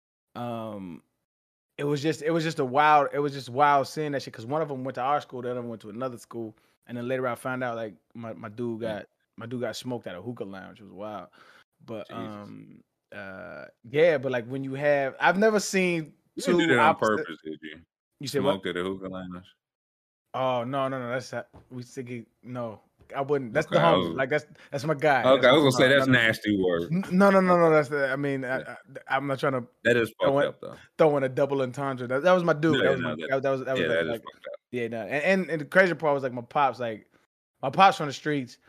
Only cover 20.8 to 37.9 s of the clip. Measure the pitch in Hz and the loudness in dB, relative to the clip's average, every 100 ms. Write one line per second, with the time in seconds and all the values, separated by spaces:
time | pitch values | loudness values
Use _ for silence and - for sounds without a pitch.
20.8 | 135 135 120 127 120 120 - - - 127 | -4 -4 -6 -8 -8 -10 -12 -18 -18 -16
21.8 | 123 - 123 123 107 _ 117 123 117 104 | -14 -14 -12 -12 -14 _ -14 -10 -10 -12
22.8 | _ _ - 127 139 143 123 107 - 170 | _ _ -12 -6 -2 -2 -2 -4 0 2
23.8 | - - 85 85 131 147 - - - 139 | 4 4 2 -2 -2 -2 -4 -20 -10 -6
24.8 | 147 147 151 131 123 135 123 143 143 123 | -2 0 4 4 6 6 8 6 6 6
25.8 | 131 139 135 127 113 110 104 101 92 85 | 6 6 6 6 4 2 0 2 2 0
26.8 | 87 170 196 180 202 196 185 175 170 156 | -2 -4 0 4 6 6 6 6 6 6
27.8 | 143 147 135 135 143 139 123 131 - 120 | 2 0 -2 -2 -2 -4 -4 -6 -6 -16
28.8 | _ 135 - 135 143 135 151 131 117 _ | _ -16 -4 -4 -2 -2 0 -2 -6 _
29.8 | 113 120 113 - 95 139 - - - - | 2 2 0 0 2 2 0 -4 -14 -16
30.8 | - - 160 147 131 127 139 139 127 123 | -8 2 4 4 0 0 0 0 -4 -4
31.8 | 139 127 123 131 170 185 170 151 160 139 | -6 -6 -4 0 4 4 4 2 2 4
32.8 | 98 - 80 76 156 135 135 135 127 123 | 2 2 -2 -6 -4 -2 0 -2 -2 0
33.8 | 82 82 82 78 - - - - _ 123 | 0 0 0 -4 -10 -18 -18 -18 _ -6
34.8 | 113 113 98 135 156 190 160 156 139 185 | -6 -6 -4 -2 2 2 0 -4 0 4
35.8 | 190 165 160 139 131 123 117 151 143 113 | 4 4 0 0 -2 -6 -4 0 0 0
36.8 | 117 107 _ _ _ _ _ - 131 139 | -8 -8 _ _ _ _ _ -8 -4 4
37.8 | 196 | 4